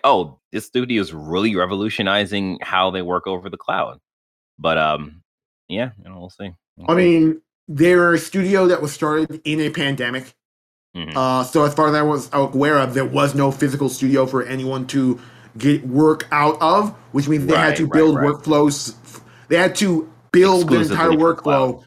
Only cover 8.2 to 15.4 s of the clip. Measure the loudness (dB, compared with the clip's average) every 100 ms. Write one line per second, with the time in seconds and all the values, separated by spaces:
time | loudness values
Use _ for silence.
8.2 | -2 -4 0 2 2 2 -2 -4 -2 -2
9.2 | -4 -6 -6 -4 -4 -2 -4 -4 -6 -8
10.2 | -12 _ _ _ _ _ _ -14 -8 -2
11.2 | 0 0 0 0 0 2 0 2 0 -2
12.2 | -4 -2 -2 0 2 2 0 -2 -2 0
13.2 | 0 2 0 0 -2 -2 -4 -2 0 0
14.2 | 0 -2 -4 -6 -6 -6 -4 -2 0 -2
15.2 | -8 -20